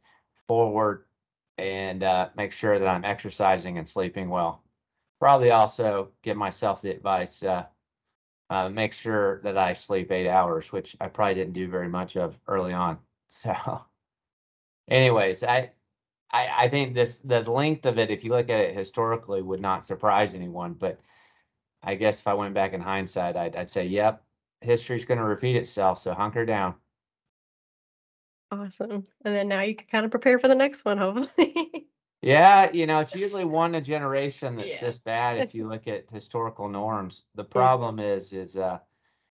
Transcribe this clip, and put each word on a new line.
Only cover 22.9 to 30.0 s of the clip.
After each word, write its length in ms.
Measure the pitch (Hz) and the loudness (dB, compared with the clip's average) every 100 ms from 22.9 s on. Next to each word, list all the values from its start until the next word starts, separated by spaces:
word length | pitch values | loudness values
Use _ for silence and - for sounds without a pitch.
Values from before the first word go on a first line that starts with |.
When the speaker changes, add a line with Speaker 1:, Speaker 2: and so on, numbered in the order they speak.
| 98 92 95 87 87 | -4 -4 -4 -4 -4
Speaker 1:
I'd, 200 | 85 82 | -6 -6
I'd 140 | 90 | -8
say, 160 | 98 90 | -6 -2
"Yep, 380 | 101 107 107 _ _ _ _ | 0 0 0 _ _ _ _
history's 420 | 117 117 - 120 - | 0 0 0 -6 -2
gonna 180 | 120 | -2
repeat 320 | 107 101 127 120 | 0 -2 0 0
itself, 420 | - - 95 87 | -2 0 0 0
so 140 | 92 | -4
hunker 320 | 87 104 117 113 | -4 -4 -2 -2
down." 300 | 104 92 87 _ _ _ _ _ _ _ _ _ _ _ _ _ _ _ _ - | 0 -2 -4 _ _ _ _ _ _ _ _ _ _ _ _ _ _ _ _ -12
Speaker 2:
Awesome. 560 | 202 196 - 208 202 196 _ | -10 -10 -10 -8 -8 -10 _
And 100 | 208 | -4
then 140 | 202 202 | -2 0
now 120 | 196 | 0
you 140 | 202 214 | -2 -4
can 100 | - | -4
kind 160 | 220 | -2